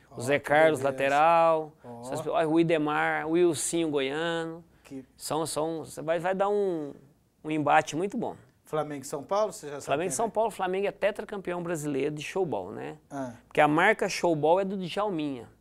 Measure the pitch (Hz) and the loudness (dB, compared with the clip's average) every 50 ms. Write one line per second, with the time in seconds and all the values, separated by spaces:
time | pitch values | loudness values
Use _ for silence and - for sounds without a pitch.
0 | _ - - - 117 127 139 139 - - 143 151 160 160 156 131 135 139 135 135 | _ -14 -10 -6 -2 0 0 0 2 4 6 6 6 6 4 2 0 -2 0 0
1 | 135 139 139 147 156 170 170 165 165 165 160 160 156 147 - _ - 120 120 117 | 0 2 4 4 6 6 6 6 6 4 4 2 0 -6 -12 _ -18 -16 -14 -12
2 | 120 - 175 156 156 151 143 165 165 156 160 170 170 165 165 156 151 151 147 156 | -10 -6 -6 -4 -4 -2 0 0 2 4 4 4 4 4 4 2 0 0 0 0
3 | 156 160 156 151 151 156 165 175 180 175 151 127 - - 170 170 165 156 143 143 | 0 0 0 -2 -2 0 2 4 4 4 2 0 -2 -2 0 0 0 0 0 0
4 | 135 131 143 156 165 170 165 165 165 165 160 170 170 _ _ _ - - 139 131 | 0 -2 -2 -2 -2 -2 -2 -4 -4 -6 -8 -12 -16 _ _ _ -18 -16 -14 -14
5 | 127 _ _ - - - 147 156 160 143 - 147 156 165 165 160 139 - - - | -14 _ _ -12 -8 -4 -2 -2 -2 -2 -2 -2 -2 -2 -4 -6 -8 -10 -12 -6
6 | 147 156 165 175 160 180 190 185 196 202 208 208 202 190 170 160 147 139 - - | -4 -2 -2 0 0 0 0 0 0 2 2 2 0 0 0 -2 -4 -8 -10 -14
7 | - - _ _ _ _ _ _ - 156 156 156 143 147 151 156 151 - - 147 | -20 -20 _ _ _ _ _ _ -6 -4 -2 0 2 4 4 4 4 2 -2 -4
8 | 185 202 - 240 139 113 80 - - _ _ _ _ - 151 156 147 147 147 139 | -4 -4 -4 -4 -6 -6 -8 -10 -16 _ _ _ _ -6 -4 -4 -4 -4 -6 -10
9 | 131 - - 143 139 - 190 208 214 202 170 - 156 143 143 139 - - 139 147 | -10 -8 -8 -8 -6 -2 0 0 0 -2 -4 -8 -12 -10 -10 -8 -4 -2 0 0
10 | 175 185 170 - 233 220 - 208 226 220 - - 190 180 185 190 202 190 - - | 0 -2 -2 -2 -2 -2 0 0 0 0 -2 -2 -4 -2 -2 -2 -2 -2 -2 -2
11 | 190 208 208 - 214 - 208 196 175 180 180 175 170 170 175 151 147 147 139 135 | -2 -2 -2 -4 -8 -10 -10 -8 -6 -6 -6 -4 -4 -4 -4 -4 -4 -4 -2 -2
12 | 139 151 151 151 147 - - 185 190 147 113 101 90 95 110 120 131 151 156 - | -2 -2 -4 -6 -8 -6 -2 -2 -2 -2 -2 -4 -6 -6 -10 -10 -10 -12 -12 -16
13 | _ - 143 139 135 123 113 - - - - 151 151 147 151 165 185 214 220 - | _ -12 -10 -8 -8 -10 -10 -14 -20 0 4 6 6 6 6 6 6 4 4 2
14 | 220 185 - - - 175 165 147 143 156 170 190 196 190 208 190 180 165 - - | 0 -4 -2 0 0 2 2 2 2 2 2 2 0 -2 -4 -6 -8 -6 -4 -4
15 | 214 214 190 156 151 143 135 120 107 - - _ | -4 -2 -2 -4 -4 -4 -6 -8 -10 -14 -20 _